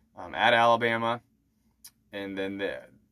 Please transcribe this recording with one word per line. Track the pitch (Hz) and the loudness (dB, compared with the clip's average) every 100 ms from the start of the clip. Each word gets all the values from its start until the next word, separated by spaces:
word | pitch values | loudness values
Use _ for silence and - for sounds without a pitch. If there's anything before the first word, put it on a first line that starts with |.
| _ 98 | _ -18
um, | 90 | -10
at | - 110 | 0 4
Alabama. | 117 117 117 117 113 117 120 - _ _ _ _ _ - _ _ | 6 6 4 2 0 -2 -4 -8 _ _ _ _ _ -20 _ _
And | 101 98 98 | -10 -8 -6
then | 98 98 | -6 -4
the, | 95 64 - _ _ | -6 -8 -14 _ _